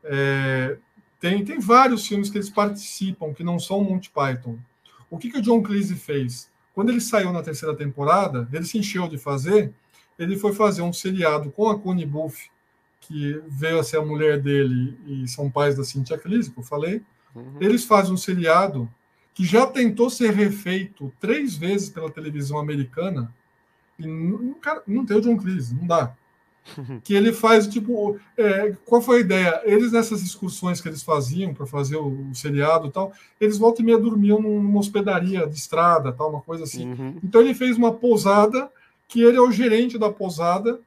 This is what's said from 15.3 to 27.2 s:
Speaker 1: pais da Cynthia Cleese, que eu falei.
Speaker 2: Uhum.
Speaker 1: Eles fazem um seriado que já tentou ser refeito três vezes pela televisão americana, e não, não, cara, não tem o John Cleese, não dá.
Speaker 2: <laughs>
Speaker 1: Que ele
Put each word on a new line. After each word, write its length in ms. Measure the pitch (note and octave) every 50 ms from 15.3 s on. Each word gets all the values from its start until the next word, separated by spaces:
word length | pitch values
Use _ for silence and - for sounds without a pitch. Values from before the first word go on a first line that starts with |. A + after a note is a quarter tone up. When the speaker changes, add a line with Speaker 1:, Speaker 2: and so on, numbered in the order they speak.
| B2 - C#3+ C#3
Speaker 1:
pais 260 | B2+ C#3+ D3 C#3+ C#3
da 80 | C3+ C3
Cynthia 340 | - - C#3 C3 - D#3+
Cleese, 340 | D3+ - F3 G3+ A#3+ A3 -
que 80 | - -
eu 40 | A#2+
falei. 380 | - D3 D3 D3+ E3+ G3+ A#3 - _ _ _ _ _ _
Speaker 2:
Uhum. 220 | A#2 A#2+ C3 C#3 C#3+
Speaker 1:
Eles 240 | F3 G#3 A#3 A#3 -
fazem 300 | - A3 G3+ F#3+ F3+ F#3
um 40 |
seriado 720 | F3+ - - F3+ F3+ E3+ D#3+ D#3+ F3+ G3 G3 D3 C3 A#2 A2+ - _ _ _ _ _ _ _ _
que 100 | - F#3
já 240 | E3 F3+ A3+ C4
tentou 420 | C4+ - C4+ B3 A3+ G#3 A3 A#3 B3+
ser 220 | B3 - B3 A3
refeito 800 | G3+ G3+ G#3 G3+ G3 - - F3 F#3 F#3+ G3 - - _ C#3+ C3+ - _
três 360 | - F#3+ B3 D4+ C#4+ C4 E3+
vezes 320 | D3 E3 F3+ G3+ G3+ F3+ D3
pela 200 | - E3 D#3+ D#3
televisão 480 | - D#3+ D#3 D#3 D3+ D3 C#3 C3+ D3
americana, 760 | D3+ D3 D3 D3+ C#3+ C3+ B2+ - D#3+ E3+ G3 F3+ C3+ A#2 A2+ - _ _ _ _ _ _ _ _ _ _ _ _ -
e 80 | D#3+
não, 300 | D#3+ D#3+ D#3+ E3 F3 G#3
não, 160 | A#3+ A#3+ B3+ C#4+
cara, 260 | - - C#4+ D#4 - -
não 180 | G3+ G3 B3+ C4
tem 120 | G3+ G3+
o 40 | A3
John 160 | A3 A#3+ A#3
Cleese, 380 | G3+ - F3+ F#3+ E3+ B2+ A#2 A#2+
não 100 | C#3 F3
dá. 260 | E3+ E3+ E3 C3+ A#2+ - _ _ _ _ _ _ _ _ _ _
Speaker 2:
<laughs> 380 | - - - C3+ A#2+ C3+ A2+ -
Speaker 1:
Que 100 | - G3+
ele 180 | G3+